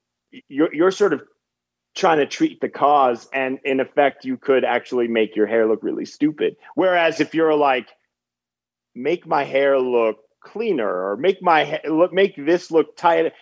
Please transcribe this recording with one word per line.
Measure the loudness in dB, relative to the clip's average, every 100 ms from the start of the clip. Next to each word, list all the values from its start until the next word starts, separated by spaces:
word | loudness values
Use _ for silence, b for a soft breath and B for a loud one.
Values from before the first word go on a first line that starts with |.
| _ _ _ -20 -10
you're, | -4 -2
you're | 0 0
sort | 2 0
of | -2 -8 _ _ _ _ _ _
trying | -2 0 2
to | 0
treat | -2 -4 -2
the | -8
cause, | 0 2 4 2 0 -6
and | -6 -4 -4
in | -4 -2
effect, | -2 0 0 0
you | -8 -6
could | 0 0
actually | 2 -2 -2 -2 0
make | 0 -2 0
your | 0
hair | 2 0
look | 0
really | -4 -6
stupid. | -8 -4 -4 -2 -4 -6 B
Whereas | -2 0 2 0 -2
if | -4
you're | 0 0
like, | 2 2 0 -4 _ _ _ _ _ _ _ _ _ _
"Make | -10 -6 -6 -4
my | -4
hair | -2 0 2 2
look | 2 0 0 -2 _ _
cleaner," | -14 -6 -2 -2 -2
or | -2 -4 -2
"Make | -2 0
my | 2 2
ha-, | 2 -4 -4
look, | 0 0
make | 2 0 0
this | -2 -2 0
look | 0 0 0
tight," | 0 2 0 b